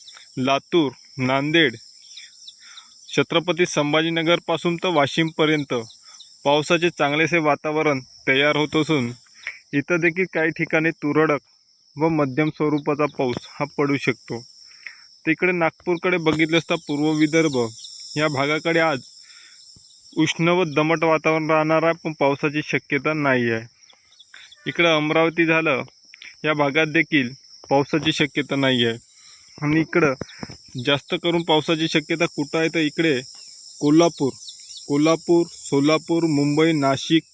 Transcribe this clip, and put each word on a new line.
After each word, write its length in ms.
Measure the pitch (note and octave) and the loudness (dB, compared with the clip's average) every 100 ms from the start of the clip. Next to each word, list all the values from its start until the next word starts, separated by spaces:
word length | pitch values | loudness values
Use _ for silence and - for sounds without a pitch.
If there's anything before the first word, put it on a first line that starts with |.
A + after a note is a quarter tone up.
| - - - - | -20 -20 -14 -6
लातूर, 520 | C3 C#3 - F3 C#3 A#2+ _ - | -2 -2 0 0 0 -4 _ -4
नांदेड, 580 | B2+ C3+ D3 E3 C#3+ A2+ - - - - - - - - - - - - - - | 0 0 2 2 2 0 -16 -20 -20 -20 -20 -20 -20 -20 -20 -20 -20 -20 -6 -4
छत्रपती 500 | C#3 E3 E3+ E3 F3+ | 0 0 -2 -2 -2
संभाजीनगरपासून 1120 | D#3 D3 D3+ E3 E3 D#3+ E3+ - D#3+ F3 E3+ | -2 0 0 0 -2 0 0 -2 -4 -2 -2
तर 120 | F#3 | 0
वाशिमपर्यंत 880 | D#3+ C#3 - E3 D#3 D#3 D#3 C#3 B2 A2 - - - - - | 0 0 0 -2 0 0 0 -2 -6 -6 -16 -20 -20 -20 -6
पावसाचे 460 | C#3 D3 D3 F3 F3 | 0 2 2 0 0
चांगलेसे 480 | - C#3+ D3 D#3+ E3+ | 0 0 0 0 2
वातावरण 600 | D3+ C#3+ D#3 D3+ D3+ C3+ B2+ - - | 2 0 0 0 0 -2 -6 -8 0
तयार 280 | C3+ D3 D3 | 2 2 2
होत 200 | D3 D#3+ | 0 0
असून 360 | D3+ D3+ A#2+ B2 _ - - - _ | 0 0 -2 -8 _ -16 -16 -16 _
इथं 280 | C#3+ C3+ F3 | -4 -2 0
देखील 240 | E3+ E3 F#3 | 0 -2 -4
काही 180 | E3+ D#3+ | -2 -2
ठिकाणी 400 | D#3+ D#3+ D#3+ D#3+ | -2 -2 0 0
तुरळक 500 | D3+ D3 D3 D#3 C#3+ _ _ _ _ _ C#3 | -2 -2 2 2 0 _ _ _ _ _ -4
व 100 | E3 | -2
मध्यम 400 | D#3 C#3 B2+ D#3 | 0 -2 -2 -2
स्वरूपाचा 580 | - D3+ D3 D3+ D3 D3 | -2 -2 -2 -2 -2 -2
पाऊस 300 | - C3 A#2+ - | -2 -4 -4 -10
हा 160 | - C#3+ - | -8 -6 -2
पडू 180 | C#3+ C#3 | -2 0
शकतो. 440 | - A#2 - A#2 B2 - - - - - - _ D#3+ | -2 -4 -6 -12 -14 -20 -20 -20 -20 -20 -20 _ -4
तिकडे 260 | D#3 F#3 | 0 0
नागपूरकडे 640 | F3+ D#3+ - - E3+ F#3 F3+ | 0 -2 -2 -6 -2 -2 0
बघितलं 420 | D#3+ D3+ D#3 E3 | 0 0 0 0
असता, 160 | - | -2
पूर्व 360 | E3+ - D3 D3+ | -6 -4 -2 0
विदर्भ 480 | D#3 D#3 D#3+ D#3+ B2+ A2+ A#2 - - - D3 | 2 2 2 0 0 -2 -6 -20 -20 -10 -2
या 120 | D#3 | -2
भागाकडे 520 | C3+ C#3+ D#3 E3 E3 | 0 -2 -2 0 2
आज 200 | D#3+ C3+ - - - - - - - - _ - - - | 2 -2 -8 -20 -20 -20 -20 -20 -20 -20 _ -20 -8 -2
उष्ण 320 | D#3+ - E3 | -2 0 2
व 160 | F3 | 2
दमट 400 | E3+ C#3+ D#3 E3 | 0 0 0 2
वातावरण 460 | E3 D#3 D#3 D#3+ D#3 | 2 2 2 0 2
राहणार 320 | D#3 D#3 D#3+ | 2 2 2
आहे, 100 | E3 E3+ | 2 -2
पण 80 | E3 | -4
पावसाची 480 | D#3 C#3 C#3 D#3 D3 | 0 0 0 -2 -4
शक्यता 480 | - C#3 - C#3+ D3 | -4 -6 -4 -4 -2
नाही 380 | D#3 C#3+ B2+ A#2 | -2 0 2 0
आहे. 260 | A2+ A#2 _ _ _ _ _ - - - - - | -4 -8 _ _ _ _ _ -20 -20 -20 -16 -8
इकडं 300 | - E3+ D#3 | 0 2 2
अमरावती 500 | D3+ D#3 E3 E3 D#3+ | 2 2 2 2 2
झालं, 360 | D#3+ D#3+ B2+ C3+ - _ - - - | 2 0 -2 -4 -14 _ -20 -20 -6
या 80 | D3+ | -2
भागात 340 | D3+ C#3+ D3+ D#3 | 0 2 2 2
देखील 440 | D#3 D3+ D3+ B2 C3+ _ - - | 0 2 0 0 -6 _ -12 0
पावसाची 420 | C#3 C#3+ D#3+ D3+ | 0 2 -2 0
शक्यता 440 | - D3+ - C#3 C#3 | 0 -2 -2 -4 0
नाही 280 | C3+ B2+ | 2 2
आहे. 140 | A#2 A#2 - _ - - - - | 0 -2 -12 _ -20 -20 -20 -6
आणि 180 | D3 D#3 | -2 0
इकडं 340 | D#3 F3+ D3+ C3 - - - - _ C3 B2 | 0 2 0 0 -10 -16 -18 -20 _ -6 -2
जास्त 280 | C#3+ - F3 | -2 -2 -4
करून 200 | F3 E3+ | 0 0
पावसाची 460 | E3 D#3 D3+ D#3 D#3+ | 2 0 2 -2 0
शक्यता 380 | D#3+ D3+ E3 E3 | -2 -2 -2 -2
कुठं 320 | - C#3+ E3 | -4 -4 -2
आहे 100 | D#3+ | 0
तर 100 | E3 | 0
इकडे 420 | D3+ - E3 B2+ C3+ - - - - - | -2 0 0 0 -4 -18 -20 -20 -20 -4
कोल्हापूर, 520 | D3 D#3 E3+ - C3+ - - - - - - | 2 4 4 2 -4 -6 -16 -20 -20 -14 -4
कोल्हापूर, 580 | D3 D#3 E3 - E3+ E3+ | 0 2 0 2 2 0
सोलापूर, 720 | - - C#3+ C#3+ D#3 D#3+ E3 | -6 -4 0 2 0 0 -2
मुंबई, 500 | E3 C#3+ D3 D3 D#3+ | 0 0 0 2 2
नाशिक 500 | D#3 C#3 C3+ - E3 - | 2 0 0 0 0 0